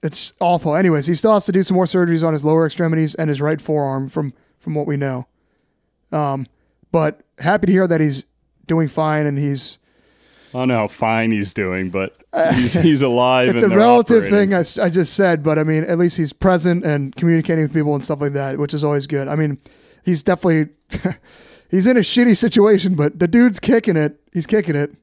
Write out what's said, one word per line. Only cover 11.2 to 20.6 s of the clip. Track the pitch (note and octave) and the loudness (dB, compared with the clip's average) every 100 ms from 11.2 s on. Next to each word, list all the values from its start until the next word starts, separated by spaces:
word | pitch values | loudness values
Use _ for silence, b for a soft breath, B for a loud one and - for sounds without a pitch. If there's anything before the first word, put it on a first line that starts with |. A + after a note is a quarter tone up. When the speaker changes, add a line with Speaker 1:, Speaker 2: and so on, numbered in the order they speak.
| A2+ | 0
Speaker 2:
he's | G#2+ G2+ | -2 -4
doing, | G2+ F#2+ F#2 F#2 | -4 -4 -4 -4
but | F#2 F#2+ _ _ | -6 -6 _ _
Speaker 1:
<laughs> | - D#3+ | -2 0
Speaker 2:
he's, | B2 B2 | 0 0
he's | F#3 E3 D3 | 2 2 2
alive | C3+ A#2+ B2 B2+ B2+ | 2 2 2 2 2
Speaker 1:
It's | A#2+ | 2
Speaker 2:
and | D3 | 2
Speaker 1:
a | F#3 | 4
Speaker 2:
they're | |
Speaker 1:
relative | A3+ A#3+ A#3 A#3 | 6 4 4 2
Speaker 2:
operating. | G3 G3+ G3 | 4 2 2
Speaker 1:
thing | |
I, | G3 | 0
s-, | E3+ - | -2 0
I | F#3+ | 0
just | E3+ E3 | 0 -2
said, | - F#3+ E3+ | 0 0 2
but | D3+ D#3 | 0 0
I | |
mean, | D#3 D#3 | 0 -2
at | E3 E3+ | 0 0
least | F3 E3+ | 0 0
he's | D#3 | -6
present | - F#3+ F3+ E3 F3 | -2 0 2 2 0
and | E3+ D3 C#3 - | 0 -2 -4 -2
communicating | E3+ E3 D#3+ E3 | 0 0 0 -2
with | D3+ | 0
people | D#3 D3 | -2 -2
and | D3 | -2
stuff | C#3 D3 | -4 -4
like | C#3+ | -4
that, | C#3+ C3+ C#3 | -4 -6 -4
which | D3 | -6
is | D3+ | -2
always | D3 D3 C#3 | -2 -2 -2
good. | C#3+ C#3 | -6 -4
I | D3 | -2
mean, | D#3 C#3 b b b b | -2 -4 b b b b
he's | - E3+ | -4 -2
definitely, | - F3+ F#3 D#3+ | 0 0 2 0